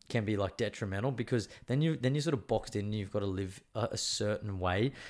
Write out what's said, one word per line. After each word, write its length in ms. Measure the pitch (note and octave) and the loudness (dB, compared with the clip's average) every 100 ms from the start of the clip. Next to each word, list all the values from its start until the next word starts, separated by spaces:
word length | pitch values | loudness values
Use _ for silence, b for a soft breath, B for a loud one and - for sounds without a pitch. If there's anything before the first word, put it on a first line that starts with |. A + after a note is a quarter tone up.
| - | -2
can 160 | A#2+ | 0
be, 140 | G#2 G2+ | 2 2
like, 180 | G2 - | 0 0
detrimental, 560 | G#2+ - G2+ G2 B2+ | -2 -2 -4 0 0
because 380 | B2 A#2 B2 G2 B - | 0 0 0 0 B -2
then 160 | C3 | 2
you, 140 | D#3+ D#3 | 2 2
then 180 | B2 | 2
you're 80 | D3 | 2
sort 140 | D#3 C3 | 2 0
of 120 | - | 2
boxed 280 | A2 - G#2 | 0 0 -2
in 100 | G#2 | -2
and 80 | |
you've 180 | G#2+ G2 | -2 -2
gotta 140 | G#2 G2 | -2 0
live 340 | F#2 F#2+ F#2+ - | 0 -4 -8 -10
a, 160 | G#2+ A#2 | -4 -2
a 40 | - | -2
certain 600 | - - G#2+ G#2+ G#2+ F#2+ | -2 0 0 0 -2 0
way. 320 | F2+ F#2+ C3 B | 2 4 2 B